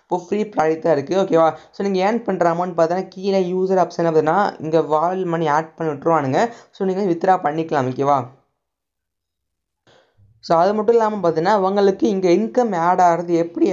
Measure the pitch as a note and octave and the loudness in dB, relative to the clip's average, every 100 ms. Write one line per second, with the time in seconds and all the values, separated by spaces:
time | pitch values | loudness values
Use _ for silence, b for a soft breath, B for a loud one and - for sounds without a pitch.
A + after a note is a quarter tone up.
0 | _ F3 - G#3 G#3 - D#3 D#3+ E3+ C#3+ | _ -8 -4 -4 -4 -2 -2 0 0 0
1 | C#3 F#3+ F#3+ D#3+ D#3+ D#3 B - G3+ F#3 | 0 -2 0 2 2 0 B -8 -4 -2
2 | G3 A#3 A#3+ F#3 E3+ E3+ F3+ E3 D#3+ F3+ | 0 -2 -4 0 0 0 -2 0 0 0
3 | F#3 F#3+ G3 F#3+ F3+ F#3 F#3 F#3 F3 - | -6 -6 -2 0 0 -2 0 0 0 0
4 | E3+ D#3 D3+ F3+ G#3 - D#3 D#3+ D3+ D#3 | 0 2 2 2 0 -4 -2 0 0 0
5 | E3+ F#3+ F3 E3 D#3+ D3+ D#3+ - D#3+ C#3 | 0 -2 -4 -2 0 0 -2 -6 -6 -4
6 | E3 D#3+ C3+ D3 A#3 B B - F#3+ F#3 | 0 0 2 0 -2 B B -6 -4 -2
7 | G#3 E3 F#3+ F3+ D3+ D#3 D#3+ D#3 B2+ B2+ | -2 0 0 0 0 -4 -2 -2 -2 -2
8 | C#3 C#3 B2 - _ _ _ _ _ _ | 0 0 -2 -14 _ _ _ _ _ _
9 | _ _ _ _ _ _ _ _ _ b | _ _ _ _ _ _ _ _ _ b
10 | b b _ _ - E3 F#3 G#3+ G#3+ A#3 | b b _ _ 0 2 2 2 2 2
11 | G#3+ G#3+ E3+ D#3 F3 G#3+ F#3+ G3+ G3 F#3+ | 2 0 -2 0 2 2 2 2 2 2
12 | A#3 F#3+ F#3 F#3 A3 B3 A#3+ F3 E3+ F#3 | 0 0 2 2 2 0 0 0 2 4
13 | F3+ E3+ F3 E3+ E3+ - E3 | 4 2 0 0 -2 -2 0